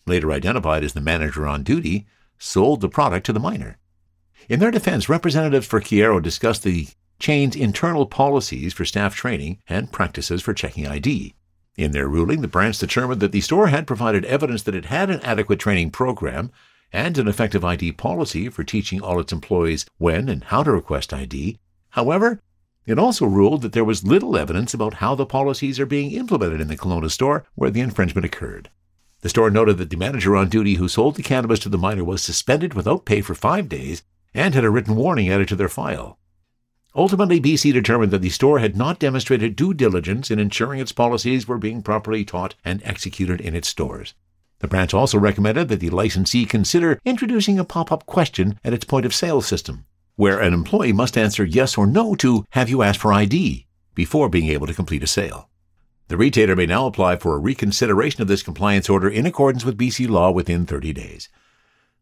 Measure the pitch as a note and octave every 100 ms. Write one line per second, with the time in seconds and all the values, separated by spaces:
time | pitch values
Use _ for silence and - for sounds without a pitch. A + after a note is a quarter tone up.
0 | - F2+ D#2 C#2+ D#2+ B2 D#2+ D#2 D2 D2
1 | D2 E2 D#2 D2 D2 D2 C2+ D#3+ D#3+ G2+
2 | G2+ _ _ _ - F#2 A#2 C#3+ F#2+ -
3 | C#3+ F#2 - C#3 - G#3 - - _ _
4 | _ _ _ _ - B2 A3 A3 - F3
5 | - E3 F3 D3 D#3 C3+ - A2 - G#2
6 | A2 F#2+ D#2+ - A#2 G#2+ G2+ F2 C#2+ _
7 | _ - - D3 C#3 - A#2+ - E3+ D#3+
8 | B2+ - C#3 C#3 - B1+ E2 - F2 G2+
9 | G2+ - B2 F#2+ C#2+ F#2+ - F#2 A#2+ -
10 | F2+ - - F2 - - - - C#2+ D2
11 | B2 B2 - _ _ _ _ - D2 C#2+
12 | C#2 D#2+ E2+ D#3 A2+ F2+ G#2+ G#2+ F#2 B2
13 | B2+ A#2+ G2+ G#2 - F3 G#3 C#3+ D#3 A#2
14 | A#2 G2+ F2 C#3 D3 A2+ G#2+ F#2+ D#2+ D3
15 | G3 E3 A#2+ G#2+ G#2 G2+ G#2+ F#2+ D#2+ -
16 | B2+ A#2 D2 C2+ A#2+ - _ _ _ F#2+
17 | D#3+ D3+ G#2+ G2+ A2 G2 F2 F2 F2 -
18 | - F3 D3 D#2+ A2+ - - G#2+ - F#2
19 | G2 F2 E2+ E2 - F2+ E2 D#2 - -
20 | E2+ D#2+ C3 C#2 - A2 D3+ F#2+ - C#2+
21 | - C#2 C2 C2+ E2 A2+ _ _ _ -
22 | A#2+ F3 A#3 A3 _ _ _ _ - A2+
23 | A#3+ - A2+ G2 G2+ D3 A#2 A#2 G#2+ G2
24 | F#2+ F3+ F4 F2+ D2 E2+ B2 A2 A2 -
25 | G#2 C3+ C3+ C3+ C#3 C3 C#3 C3 C3+ C#3+
26 | C#3+ A#3+ B3 E3 F2+ D#2 D2+ D#2 F#2 E2+
27 | D#2+ - C3 D3 - - C2 A2+ B2+ -
28 | F2+ F#2+ - - B1 G1+ - _ _ _
29 | _ _ G#2 - A2 G#2 A2 F2+ E2 D#2+
30 | G2+ C3 F#2 G2 F#2+ A2 G2+ F2+ F2+ -
31 | B2+ C#3+ - C3 A#2 A2 G2+ G2 F#2+ G2+
32 | F2 F#2 - - - D3 F3 A2 F#2+ F3+
33 | - G#3 G3 E2+ A#2 F#3 E3+ C#3 D2+ E2+
34 | - _ _ A#2+ F3+ C3+ A2+ A#2 G#2+ A2
35 | D#3 D3 F#2 G2 F#2+ F#2+ F#2 - - -
36 | A1+ - _ _ _ _ _ _ _ C3+
37 | F3+ F#3+ G3+ E3+ C3+ D#3 D3 B2 G#2+ A#2
38 | G#2 F#2+ F#2 - C3+ C#3+ A2+ G2 C3 F3+
39 | C#3+ B2+ - B2 A2+ A2 F3 D#3+ A#2+ F#2
40 | E2 A2 C3+ G#2+ G#2 - A#2 C3+ B2+ -
41 | A#2+ A#2+ A#2+ C3 A2 A#2+ G#2+ A#2 G#2 G#2+
42 | G#2 A2 G2+ F#2 F#2 - - G2 - -
43 | G2 - F2+ F2 - E2 - - D2 -
44 | - - _ _ _ _ - F#2+ F2+ G2
45 | C3+ G#2 G2+ G2 G#2 B2 D3 G#2 E2+ F2+
46 | G#2+ F#2+ F#2 A#2+ A2+ A2 F#2+ F3 E3+ -
47 | B3+ A#3+ A#3 A#3 G3+ G3 F#3 E3+ E3 D#3+
48 | - - D3+ - G#2 G#2 B2 A#2 - C3+
49 | A#2 - F3 C#3+ - F#2+ - - - _
50 | _ - G2+ G2 G2 F2 D#2+ G#3 B2 G2+
51 | B2+ A#2+ G#2+ G#2 F#2 G2 C3 - G2+ F#3
52 | A3+ F#3 C3 A2+ - C3 A#2+ C3 G#2 G2
53 | G#2+ G2+ G#2 D#3+ D#3 B1+ - _ _ -
54 | E2+ D3+ B2+ F2 D#2 D2 D2 - F2 D2
55 | D2+ - G2 - - _ _ _ _ _
56 | - F2 C3+ A#2 G#2+ F#2 E2+ G2 C3 G#2
57 | F#2 F2 E2+ D2 F#2 C3+ G2+ - A#2+ G2+
58 | C#3+ - G2+ G2+ - - G2+ G2+ - G2
59 | F#2+ G#2+ D#3+ E3+ C#3 B2 A#2+ G#2 B2 -
60 | B2 F#2+ F#2 F2+ F2 E2+ F2 C#2 D2 C#2
61 | C#2+ D#2+ - _ _ _ _ _ _ _